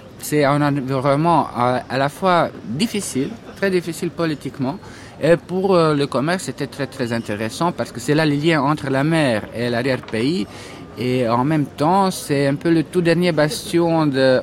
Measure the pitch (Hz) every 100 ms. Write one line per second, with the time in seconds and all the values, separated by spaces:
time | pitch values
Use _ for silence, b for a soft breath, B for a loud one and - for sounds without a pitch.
0 | - - - 151 139 147 147 143 127 135
1 | 139 139 170 160 - 120 123 123 - 127
2 | 139 - 190 175 127 - 92 131 226 208
3 | - 127 165 226 - - 196 180 170 165
4 | 175 - 165 147 135 - 127 190 B B
5 | B B 156 170 - 180 196 180 160 147
6 | 143 - 151 185 - - 139 - 135 -
7 | 120 117 113 104 110 - 170 - 117 120
8 | - 147 156 143 160 156 135 151 139 135
9 | 151 165 139 107 92 110 120 117 135 123
10 | - 110 127 185 196 B B B B -
11 | 123 127 113 117 135 156 135 - 151 190
12 | 190 - - 139 139 143 170 165 - 180
13 | 170 165 180 156 151 - - 170 170 160
14 | 151 135 131 127